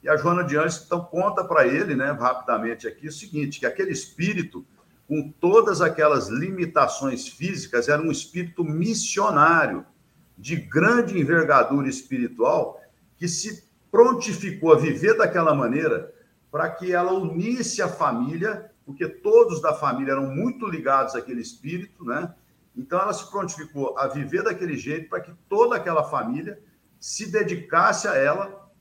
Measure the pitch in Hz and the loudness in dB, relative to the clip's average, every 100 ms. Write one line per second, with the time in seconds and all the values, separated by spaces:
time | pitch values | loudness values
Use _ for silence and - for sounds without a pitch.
0 | - 151 160 175 151 147 165 170 - 175 | 2 2 2 0 0 0 0 -2 -4 -6
1 | 170 165 196 202 180 160 127 139 190 135 | -4 -2 -2 -2 0 4 4 2 0 -2
2 | 139 147 120 127 - 113 113 117 110 - | -2 0 -2 -2 -2 -2 -2 -6 -10 -12
3 | 156 147 196 151 143 - - - 190 - | -16 -16 -10 -6 -6 -4 -6 -4 -4 -4
4 | - - 175 180 165 - - _ _ _ | -10 -6 -4 -2 -6 -10 -18 _ _ _
5 | _ 151 143 - 175 214 214 170 165 143 | _ -6 -6 -2 6 6 6 2 0 4
6 | 151 139 101 117 180 190 170 156 131 - | 4 4 0 -4 -4 -4 -2 2 2 2
7 | 139 120 - - 175 170 - 120 120 147 | -4 -6 -10 -8 -6 -6 -4 -2 2 0
8 | 160 135 - 175 175 - 165 156 165 226 | 0 -4 -8 -10 -10 -6 -4 -2 -2 -2
9 | - - 208 143 156 165 147 - - _ | -4 -2 0 4 6 6 2 -2 -10 _
10 | _ _ _ - 92 165 - 151 190 240 | _ _ _ -20 -8 -8 -2 2 4 4
11 | - 190 139 165 143 139 120 143 131 - | 2 0 2 2 4 4 4 0 -2 -6
12 | - 131 117 - 123 156 - - - _ | -8 -4 -4 0 0 2 -2 -8 -20 _
13 | _ _ 175 - 214 220 _ _ _ 214 | _ _ -6 -6 -8 -12 _ _ _ 6
14 | 247 247 - 190 196 - 160 151 - 139 | 6 6 -2 -6 -6 -2 6 6 6 0
15 | 185 220 170 180 160 143 120 135 160 113 | 2 4 2 4 2 2 2 0 0 -2
16 | - - _ _ _ 147 165 - 180 175 | -6 -18 _ _ _ -4 -4 -4 -2 0
17 | 185 190 170 160 214 247 233 - 180 - | 0 0 -2 -4 -4 -2 -4 -4 -4 -2
18 | 151 117 127 165 202 196 - _ - 139 | -2 0 -4 -4 -4 -6 -12 _ -20 -8
19 | 165 - 208 226 220 156 156 147 147 131 | -8 -4 4 6 6 2 -2 0 -2 -2
20 | 135 135 135 139 233 - 220 160 135 135 | -2 -2 -2 -2 -4 -4 -6 -4 0 2
21 | 139 120 127 120 113 - 147 175 - _ | 0 -4 -8 -10 -10 -12 -10 -10 -12 _
22 | 117 135 175 - _ _ _ - 139 180 | -8 -6 -8 -12 _ _ _ -16 -4 -2
23 | 196 202 - 196 180 - 156 143 135 - | -2 -4 -6 -6 -6 -8 -12 -6 -6 -2
24 | 135 139 135 180 226 196 175 135 - 156 | -4 -4 -4 -2 -2 -4 -6 -6 -6 -8
25 | 160 185 - - _ 202 240 233 175 160 | -6 -10 -10 -20 _ 2 2 2 0 -2
26 | 139 135 113 135 170 202 _ _ _ _ | 0 -4 -4 -6 -8 -14 _ _ _ _
27 | - - 208 208 185 175 - 165 202 - | -12 -10 -4 -2 -2 -4 -2 2 2 2
28 | 208 139 139 170 196 - - _ | 0 2 2 0 -4 -10 -20 _